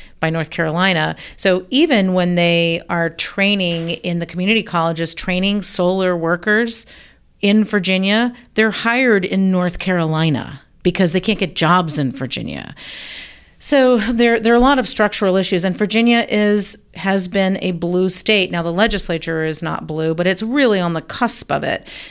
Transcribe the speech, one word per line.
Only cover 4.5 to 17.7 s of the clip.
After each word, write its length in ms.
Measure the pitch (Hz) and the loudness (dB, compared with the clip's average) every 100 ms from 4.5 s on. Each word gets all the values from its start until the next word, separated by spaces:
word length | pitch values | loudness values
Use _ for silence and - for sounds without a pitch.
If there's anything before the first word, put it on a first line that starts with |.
| 226 | 0
colleges, 500 | 226 175 165 160 160 | 0 -2 0 -2 -4
training 480 | - - 180 196 202 | -4 -4 -2 0 -2
solar 560 | - - 180 190 180 175 | -2 0 0 2 0 0
workers 680 | 165 175 214 214 233 - - - - _ _ _ | -2 -2 0 0 0 -4 -8 -16 -20 _ _ _
in 220 | 202 214 | 2 2
Virginia, 680 | 208 208 185 190 190 220 240 240 - - | 2 0 0 0 0 0 0 -4 -6 0
they're 160 | 220 | 0
hired 520 | - 233 247 254 202 | 0 -2 2 2 2
in 280 | 180 190 190 | 2 0 2
North 260 | 185 180 - | 2 0 -4
Carolina 840 | 190 180 160 156 160 123 - 143 - _ | -2 0 0 0 0 0 -4 -14 -20 _
because 280 | 180 170 180 | -2 2 0
they 80 | 185 | 0
can't 200 | 220 202 | -2 -2
get 160 | 175 - | -4 0
jobs 420 | 160 180 165 143 | 2 2 0 -2
in 120 | 135 | -4
Virginia. 640 | - 127 - - 71 - - - - - - - - - _ | -4 -8 -8 -8 -10 -12 -16 -18 -16 -16 -16 -18 -20 -20 _
So 400 | - 285 254 240 | 0 4 4 4
there, 420 | 208 233 233 226 | 2 2 2 4
there 140 | 220 | 4
are 40 | 240 | 4
a 20 | |
lot 180 | 262 269 | 4 4
of 100 | 220 | 0
structural 480 | - 208 - 196 190 | 0 0 2 0 2
issues, 300 | 185 180 190 | 0 0 0
and 100 | 175 | 0
Virginia 520 | 208 214 240 233 - | 0 2 4 2 2
is, 480 | 214 208 208 196 - _ | 2 2 2 0 -4 _
has 340 | - 190 196 180 | -6 -2 0 0
been 300 | 196 190 196 | 0 0 0
a 100 | 185 | -2